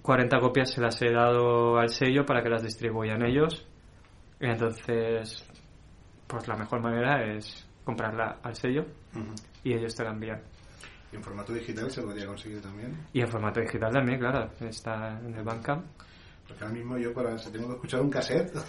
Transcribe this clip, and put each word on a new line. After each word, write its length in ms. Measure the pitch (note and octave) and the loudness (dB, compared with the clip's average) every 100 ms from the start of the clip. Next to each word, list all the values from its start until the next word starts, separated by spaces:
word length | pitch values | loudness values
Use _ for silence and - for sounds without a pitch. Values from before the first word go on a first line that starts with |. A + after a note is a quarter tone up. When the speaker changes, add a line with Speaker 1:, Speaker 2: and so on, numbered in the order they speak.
Speaker 1:
cuarenta 360 | - B2+ A#2+ B2+ | 4 4 6 4
copias 320 | B2 C3+ B2+ | 4 4 2
se 120 | - | 2
las 180 | A#2 - | 0 2
he 100 | A#2+ | 4
dado 680 | A#2 A#2+ A#2+ A#2+ A#2+ A#2 A#2 | 6 6 6 6 6 6 6
al 100 | A#2 | 4
sello 380 | - C3 C#3 C#3 | 4 4 4 4
para 160 | B2+ | 2
que 80 | A#2 | 2
las 120 | A#2 | 0
distribuyan 640 | A2 A2 A#2 A2 A2 A2 | -2 -4 -2 0 0 2
ellos. 420 | A#2+ C3+ D#3+ - - - - - - - - - | 2 4 2 0 -10 -20 -20 -20 -20 -20 -20 -4
Y 80 | B2+ | -2
entonces, 1000 | A2+ A2+ A2+ - A#2 A2+ A2+ A2 - - - - - - - - - - | 2 0 -2 -2 0 2 0 -2 -10 -16 -20 -20 -20 -20 -20 -20 -18 -10
pues 200 | A#2 A2+ | -6 -4
la 100 | G#2+ | -4
mejor 260 | G#2+ A#2+ | -2 0
manera 420 | A2+ A#2 B2 C#3+ A2 | 2 2 4 2 2
es 320 | G#2+ G2+ - - - | -4 -8 -12 -18 -10
comprarla 540 | - A#2 A2 A2+ A2 - | -6 -2 -2 0 -2 -2
al 120 | A#2+ A#2 | -8 -4
sello 280 | B2+ C#3 - - - | 0 0 -2 -8 -12
Speaker 2:
Ujú. 180 | A#2 A2 A2 - - | -8 -8 -10 -14 -6
Speaker 1:
y 80 | C3 | -2
ellos 220 | A#2+ A2+ | 0 -2
te 80 | A2+ | -4
la 60 | A2+ | -4
envían. 320 | A2 A2 G#2+ - - - - - - - | -4 -6 -8 -10 -20 -20 -18 -18 -18 -16
Speaker 2:
¿Y 40 | G#2 | -14
en 60 | |
formato 320 | F#2+ G2+ G2+ | -10 -10 -6
digital 340 | A#2 A#2+ A2 B2 | -6 -6 -6 -6
se 120 | C3+ | -4
podría 240 | G#2+ G#2 G2 | -6 -6 -8
conseguir 340 | G2 G#2+ G#2 | -8 -10 -10
también? 380 | G2+ G2+ B2 D#3 - | -10 -10 -10 -10 -4
Speaker 1:
Y 60 | B2+ | -2
en 80 | A#2 | 0
formato 320 | A2 G#2 A2 | 0 0 0
digital 320 | G#2+ A2+ A2 | 0 0 0
también, 260 | C3 B2 C3 | 2 2 2
claro, 320 | B2 C3+ A2 - | 0 0 -2 -6
está 580 | A#2 - A#2 A2 A2 A2+ | -10 -8 -6 -6 -6 -8
en 100 | A#2+ A2+ | -10 -6
el 80 | |
Bandcamp. 420 | A2 A2+ C#3+ D3 F#3 - - - - - - | -6 -4 -2 -2 -4 -14 -20 -20 -20 -20 -18
Speaker 2:
Porque 180 | - | -10
ahora 120 | G#2+ A#2 | -8 -6
mismo 220 | A#2+ B2+ | -6 -4
yo, 160 | A#2+ | -2
para, 240 | A#2+ A#2 A2+ | -2 -2 -4
si 120 | G#2 | -8
tengo 180 | A2 A#2+ | -8 -6
que 60 | |
escuchar 260 | B2 - B2+ | -8 -2 2
un 80 | C#3+ | 2
cassette 420 | C3 - E3+ E3+ D3+ | 2 2 2 2 -2